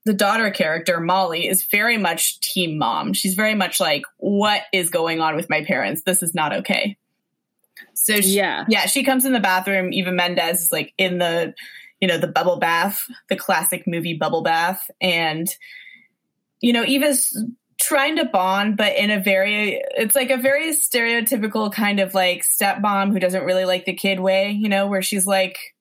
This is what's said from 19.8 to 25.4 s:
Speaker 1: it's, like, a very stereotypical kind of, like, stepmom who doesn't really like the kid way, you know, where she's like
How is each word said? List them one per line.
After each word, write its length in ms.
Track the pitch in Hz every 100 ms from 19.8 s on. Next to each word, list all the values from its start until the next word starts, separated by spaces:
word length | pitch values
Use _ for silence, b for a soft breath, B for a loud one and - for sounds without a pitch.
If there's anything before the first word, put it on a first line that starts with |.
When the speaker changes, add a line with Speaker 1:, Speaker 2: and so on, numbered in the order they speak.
| - -
Speaker 1:
it's, 180 | 220 277
like, 140 | 254
a 80 | 262
very 340 | 262 277 320
stereotypical 1000 | 320 - 240 233 233 226 254 214 220 214
kind 260 | 202 208 202
of, 140 | 190
like, 300 | 190 180 175 -
stepmom 680 | - 202 190 208 196 196
who 80 | 196
doesn't 240 | 180 190
really 220 | 156 185 185
like 200 | 185 180
the 80 |
kid 260 | 180 196 190
way, 320 | 190 190 202
you 180 | 208 214
know, 180 | 196 202
where 140 | 196
she's 240 | 190 208 185
like 320 | 190